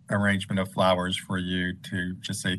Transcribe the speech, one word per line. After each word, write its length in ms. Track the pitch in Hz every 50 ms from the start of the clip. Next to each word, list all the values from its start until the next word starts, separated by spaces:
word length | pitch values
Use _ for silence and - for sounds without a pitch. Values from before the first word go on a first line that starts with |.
| _ -
arrangement 500 | 110 101 104 101 101 95 - - 101 95
of 120 | 95 95
flowers 460 | - 101 92 92 90 90 90 92 92
for 200 | - - - 95
you 360 | 92 90 90 92 92 90 90 90 - -
to 320 | - 98 92 90 90 92 -
just 200 | - - 101 -
say 160 | - 95 90